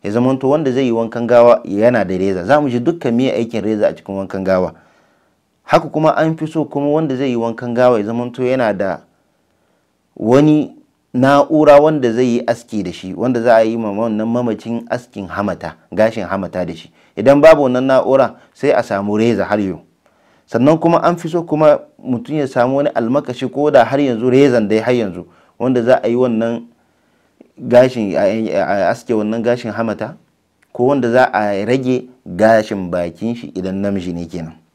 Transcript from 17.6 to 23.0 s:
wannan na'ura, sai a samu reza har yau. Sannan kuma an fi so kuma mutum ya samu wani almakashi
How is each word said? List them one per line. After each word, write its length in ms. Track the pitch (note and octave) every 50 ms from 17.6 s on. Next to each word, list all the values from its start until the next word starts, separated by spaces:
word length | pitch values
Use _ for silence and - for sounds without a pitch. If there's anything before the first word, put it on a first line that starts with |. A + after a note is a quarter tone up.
| C#3+
wannan 200 | B2+ B2 B2+ C3
na'ura, 500 | C3+ C3 C3 - G#2 C3 C3+ B2+ A2 - - _ _ _
sai 180 | _ - C#3+
a 120 | A#2+ - A#2
samu 340 | - A2 G2 G2+ G#2 G#2 G#2+
reza 280 | A2+ A#2+ A#2 G2 F#2+
har 140 | E2+ G#2 G#2+
yau. 220 | G2+ F#2+ F2+ D#2 _ _ _ _ _ _ _ _ _ _ _ _ _
Sannan 320 | _ - A2+ A#2+ C#3+ D#3+ D#3+
kuma 180 | - E3+ E3+ D#3 -
an 140 | E3 F3 E3
fi 120 | - E3
so 140 | D#3+ F3 E3
kuma 360 | E3+ D#3+ D#3 D#3 D3+ D3 - - _ _ _ -
mutum 320 | - B2+ A#2 A#2+ C3 D3 D#3
ya 100 | C#3+ B2+
samu 300 | - C3+ A#2+ B2+ C3+ C#3
wani 120 | C#3+ D3
almakashi 580 | - -